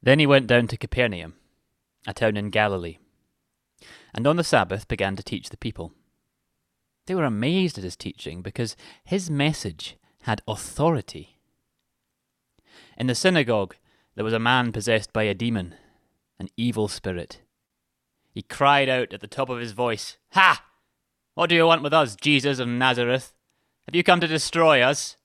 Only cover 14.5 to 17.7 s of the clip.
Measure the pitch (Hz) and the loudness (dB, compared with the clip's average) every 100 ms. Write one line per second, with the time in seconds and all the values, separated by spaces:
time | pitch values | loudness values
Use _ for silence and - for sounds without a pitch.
14.5 | 127 120 113 107 110 104 - 107 98 117 | 2 2 -4 0 0 0 -2 -2 0 -2
15.5 | 113 90 - _ _ _ _ _ _ 95 | -2 -6 -12 _ _ _ _ _ _ -16
16.5 | - 117 110 104 - - 90 82 - _ | -4 -4 0 -2 -4 -8 -8 -10 -16 _
17.5 | _ _ | _ _